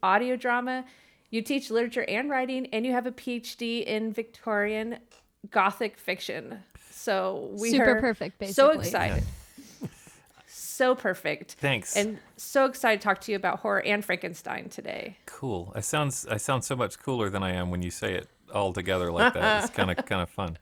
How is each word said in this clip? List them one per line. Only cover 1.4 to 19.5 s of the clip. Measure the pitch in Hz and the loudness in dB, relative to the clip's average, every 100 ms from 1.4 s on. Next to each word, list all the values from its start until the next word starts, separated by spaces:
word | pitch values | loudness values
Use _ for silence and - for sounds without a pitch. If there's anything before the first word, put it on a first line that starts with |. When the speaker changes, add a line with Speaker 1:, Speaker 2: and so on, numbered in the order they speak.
Speaker 1:
teach | 220 277 - | 0 -2 0
literature | 226 240 240 | 0 0 -2
and | - 208 294 | -2 -2 0
writing, | 262 254 262 254 | 0 0 -2 -2
and | 220 254 | -2 0
you | |
have | 247 240 | 0 -2
a | |
P | 247 254 | -4 -6
H | 240 233 - | -6 -6 -6
D | 233 233 | -2 -2
in | - 214 220 | -2 -2 -2
Victorian | 214 226 - 233 208 208 214 226 240 - - _ _ 202 | -4 -8 -8 -2 0 0 -2 -4 -8 -14 -20 _ _ 0
Gothic | 214 196 - 220 - | 4 4 2 -4 -4
fiction. | - 185 - 156 113 202 - - - | -6 -4 -4 -8 -8 -14 -18 -20 -20
So | - - 190 190 190 - | -8 -2 0 0 -2 -6
we | 202 226 | -4 2
Speaker 2:
Super | 254 226 220 | 6 6 6
Speaker 1:
are | |
Speaker 2:
perfect, | 247 214 180 - 196 | 2 0 -6 -8 0
Speaker 1:
so | 202 277 | 6 6
Speaker 2:
basically. | 311 - | 6 2
Speaker 1:
excited. | 185 - - - - - - 226 - | 0 2 0 -2 -6 -14 -20 -20 -12
Speaker 3:
Yeah. | - | -12
<laughs> | - - - _ - - | -12 -20 -20 _ -20 -20
Speaker 1:
So | - - - 254 | -14 -6 2 4
perfect. | 254 202 180 160 - - | 4 0 -2 -4 -6 -8
Speaker 3:
Thanks. | - 143 127 - 208 | -4 0 0 0 0
Speaker 1:
And | 214 214 - - | 0 -2 -14 -16
so | - 277 | 0 4
excited | 262 262 233 208 | 4 4 2 2
to | |
talk | 208 190 | 2 0
to | - | -2
you | 196 | -2
about | 185 - | 0 -2
horror | 208 196 | 0 0
and | - 208 | 2 0
Frankenstein | 208 180 175 170 - - - | 0 -2 -4 -8 -8 -8 -10
today. | - - - - - - | -12 -10 -8 -10 -14 -18
Speaker 3:
Cool. | - 135 92 90 | -8 -4 -4 -4
I | 104 | -6
sound, | - 151 143 - - | -2 0 0 -2 -4
I | 107 | -2
sound | - 127 | 0 0
so | - | 0
much | 127 101 - | -2 -2 -4
cooler | - 123 101 | -2 0 0
than | 98 | 0
I | 95 | 0
am | 90 90 | 0 0
when | 90 | -2
you | 87 | -4
say | - 104 | -2 -2
it | 90 - _ - | -2 -6 _ -4
all | 104 98 | 0 0
together | 98 92 92 87 | 0 0 2 2
like | 87 240 | 4 2
that. | - 214 | 4 2